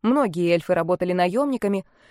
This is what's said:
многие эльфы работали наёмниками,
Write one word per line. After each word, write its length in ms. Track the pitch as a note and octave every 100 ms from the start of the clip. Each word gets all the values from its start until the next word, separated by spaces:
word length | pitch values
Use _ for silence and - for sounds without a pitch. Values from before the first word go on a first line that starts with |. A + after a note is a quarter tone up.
многие 500 | A3 C#4 A3+ D#3+ E3+
эльфы 220 | E3+ -
работали 380 | F3+ E3 F3+ F3+
наёмниками, 760 | F3+ F3+ A3 C#4+ B3+ G3+ G3 - _ -